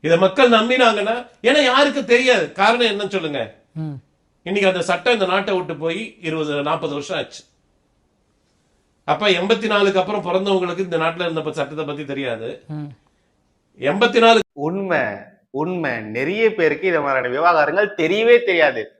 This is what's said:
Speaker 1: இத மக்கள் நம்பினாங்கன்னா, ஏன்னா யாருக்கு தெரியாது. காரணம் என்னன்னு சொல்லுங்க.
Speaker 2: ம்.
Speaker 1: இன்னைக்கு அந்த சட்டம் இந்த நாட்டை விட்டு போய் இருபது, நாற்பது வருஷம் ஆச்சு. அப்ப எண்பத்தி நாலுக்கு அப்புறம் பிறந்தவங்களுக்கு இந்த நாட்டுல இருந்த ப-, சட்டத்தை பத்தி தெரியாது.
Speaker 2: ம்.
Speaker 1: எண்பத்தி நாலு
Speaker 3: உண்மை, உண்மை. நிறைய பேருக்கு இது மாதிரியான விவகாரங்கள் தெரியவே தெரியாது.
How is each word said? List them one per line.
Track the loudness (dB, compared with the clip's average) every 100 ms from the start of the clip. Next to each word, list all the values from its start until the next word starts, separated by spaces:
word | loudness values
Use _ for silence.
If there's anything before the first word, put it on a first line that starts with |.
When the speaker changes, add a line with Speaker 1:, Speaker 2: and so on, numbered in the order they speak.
| 2
Speaker 1:
இத | 4
மக்கள் | 4 4 6 6
நம்பினாங்கன்னா, | 4 4 4 2 -2 -4 -8 _ 2
ஏன்னா | 4 4
யாருக்கு | 4 2 0 2
தெரியாது. | 2 4 2 0 2
காரணம் | 2 2 0
என்னன்னு | -2 -4
சொல்லுங்க. | -6 -6 -6 -8 -12 _ -12
Speaker 2:
ம். | -10 -12 _ _ _ _ -4
Speaker 1:
இன்னைக்கு | 0 2
அந்த | 0 0
சட்டம் | 0 0 0
இந்த | 0
நாட்டை | 0 0
விட்டு | -2 -4 -6
போய் | -6 -6 -10 -10 -6
இருபது, | -4 -4 -4 -2
நாற்பது | -4 -4 -8
வருஷம் | -6 -8
ஆச்சு. | -8 -14 _ _ _ _ _ _ _ _ _ _ _ _ _ _ _ _ -4
அப்ப | 0 2 0
எண்பத்தி | 0 -2 0
நாலுக்கு | 0 2 0
அப்புறம் | -2 -4 -2
பிறந்தவங்களுக்கு | -2 0 -2 -2 -6 -4
இந்த | -2
நாட்டுல | -2 -2 -6
இருந்த | -4 -6
ப-, | -6
சட்டத்தை | -8 -6 -8
பத்தி | -10 -8
தெரியாது. | -6 -6 -6 -10 -14 -14 -14
Speaker 2:
ம். | -14 -18 _ _ _ _ _ _ _ _
Speaker 1:
எண்பத்தி | -4 0 2 4
நாலு | 6 4 0 -6 -6
Speaker 3:
உண்மை, | -4 -2 -2 -2 -8 -16 _ _ -6
உண்மை. | -6 -4 -4 -6 -6 -4
நிறைய | -4 0 0 2
பேருக்கு | 0 0 0
இது | 0 0
மாதிரியான | -2 -2
விவகாரங்கள் | 2 2 4 2 0 -2 0
தெரியவே | 0 2 4 4 4
தெரியாது. | 2 2 0 -10